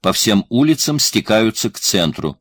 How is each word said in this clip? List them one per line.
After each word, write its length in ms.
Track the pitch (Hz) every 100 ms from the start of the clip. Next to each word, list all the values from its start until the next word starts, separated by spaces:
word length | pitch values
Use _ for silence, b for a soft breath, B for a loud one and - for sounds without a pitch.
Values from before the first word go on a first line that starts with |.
по 100 | 92
всем 340 | 92 - 101 -
улицам 500 | 120 151 151 - 147
стекаются 680 | - 104 - 110 110 - 117
к 100 | -
центру. 580 | - 98 82 - 78 69